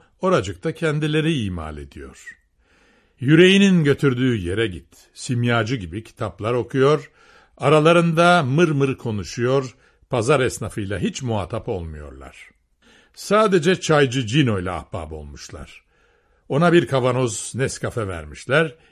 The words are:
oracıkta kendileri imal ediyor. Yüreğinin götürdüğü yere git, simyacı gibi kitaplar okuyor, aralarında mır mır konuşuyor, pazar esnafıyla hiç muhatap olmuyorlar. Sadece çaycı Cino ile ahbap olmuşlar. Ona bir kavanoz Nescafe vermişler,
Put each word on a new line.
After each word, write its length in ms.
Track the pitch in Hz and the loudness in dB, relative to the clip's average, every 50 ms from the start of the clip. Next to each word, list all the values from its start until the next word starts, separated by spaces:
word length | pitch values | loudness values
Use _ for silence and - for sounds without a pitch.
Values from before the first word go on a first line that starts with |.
| _ _ _ _ | _ _ _ _
oracıkta 520 | 180 190 180 135 92 98 92 - - 165 156 | -2 0 0 0 0 -4 -8 -8 -8 -8 -6
kendileri 720 | - 165 156 147 151 151 151 151 156 151 165 165 127 104 | -4 -4 -4 -2 -2 -2 -2 -2 0 0 0 -2 -2 -4
imal 340 | 95 90 82 78 78 76 | -4 -6 -8 -10 -10 -12
ediyor. 600 | 73 69 67 - 73 67 65 - - - - - _ _ _ _ _ _ _ _ _ _ _ _ _ _ _ _ _ | -14 -14 -16 -16 -18 -18 -18 -20 -20 -20 -20 -20 _ _ _ _ _ _ _ _ _ _ _ _ _ _ _ _ _
Yüreğinin 640 | 123 139 156 165 180 185 196 196 202 196 185 170 147 | 2 4 6 8 8 8 6 6 6 6 4 4 4
götürdüğü 520 | 143 135 - 147 139 123 120 131 127 117 | 2 2 2 2 0 2 2 0 0 0
yere 320 | 104 85 85 98 110 117 | -2 -2 -4 -2 -2 -2
git, 420 | 101 87 71 - _ _ - _ _ _ | -4 -4 -10 -16 _ _ -20 _ _ _
simyacı 640 | - - - 123 120 120 120 117 113 110 107 139 | -12 -8 -6 -4 -2 0 0 0 0 0 -2 -4
gibi 280 | 110 90 78 87 113 113 | -6 -8 -10 -12 -12 -14
kitaplar 500 | - _ - 113 95 - - 101 117 127 | -14 _ -10 -10 -10 -8 -6 -4 -2 -2
okuyor, 580 | 123 107 - - 131 131 143 151 147 139 - _ _ _ _ _ _ _ _ _ | -2 -4 -2 0 2 2 2 2 0 -2 -10 _ _ _ _ _ _ _ _ _
aralarında 880 | - - 143 151 151 151 165 170 175 170 170 160 165 170 175 175 175 143 | -4 2 4 4 6 6 6 6 6 4 4 2 4 4 4 4 4 2
mır 260 | 123 135 165 180 156 | 2 2 2 2 2
mır 280 | 151 139 139 135 127 | 2 0 0 -2 -2
konuşuyor, 800 | - - 120 107 101 87 - - 120 117 127 135 139 131 120 - _ _ _ _ _ _ _ | -4 -6 -6 -6 -6 -8 -8 -6 -4 -2 0 0 0 -2 -4 -12 _ _ _ _ _ _ _
pazar 300 | 135 120 107 131 151 127 | -4 -2 0 2 2 2
esnafıyla 600 | 127 110 - - 117 95 - 117 101 95 101 87 | 0 -2 -4 -6 -10 -8 -8 -8 -6 -6 -6 -4
hiç 220 | 120 226 - - | -4 -6 -6 -6
muhatap 480 | 131 117 110 101 87 - 113 104 - 127 | -6 -4 -4 -4 -4 -6 -8 -8 -8 -6
olmuyorlar. 800 | 104 90 85 80 76 76 73 69 65 67 67 65 - - - - _ _ _ _ _ _ _ _ _ _ _ _ _ | -8 -8 -8 -10 -12 -14 -16 -18 -18 -20 -20 -20 -20 -20 -20 -20 _ _ _ _ _ _ _ _ _ _ _ _ _
Sadece 640 | - - - 196 214 220 202 190 175 139 185 185 - | -16 -4 0 2 2 4 4 2 2 2 2 0 0
çaycı 460 | - - 151 147 143 123 120 139 120 | 0 2 2 4 4 2 0 -4 -4
Cino 340 | 101 120 156 135 117 104 95 | 0 0 2 2 2 0 -2
ile 120 | 90 92 | -4 -6
ahbap 420 | 87 78 - - - 90 80 76 80 | -8 -8 -10 -10 -10 -10 -10 -10 -12
olmuşlar. 720 | 76 73 73 71 - - - - 71 71 - - - _ _ _ _ _ _ _ _ _ _ _ _ _ - | -14 -14 -16 -18 -18 -18 -18 -16 -18 -18 -20 -20 -20 _ _ _ _ _ _ _ _ _ _ _ _ _ -6
Ona 240 | 135 147 175 175 170 | -2 2 2 4 4
bir 140 | 175 - | 4 4
kavanoz 640 | - 139 131 120 127 120 131 127 113 104 - - - - | 2 0 0 0 0 0 0 -2 -2 -4 -8 -10 -10 -6
Nescafe 520 | 117 131 - - - - 101 - 120 104 | -6 -4 -4 -4 -6 -8 -8 -6 -6 -8
vermişler, 680 | 95 87 80 76 73 73 - - 117 131 160 165 156 - _ _ _ | -6 -8 -10 -12 -14 -18 -14 -4 0 0 0 0 0 -4 _ _ _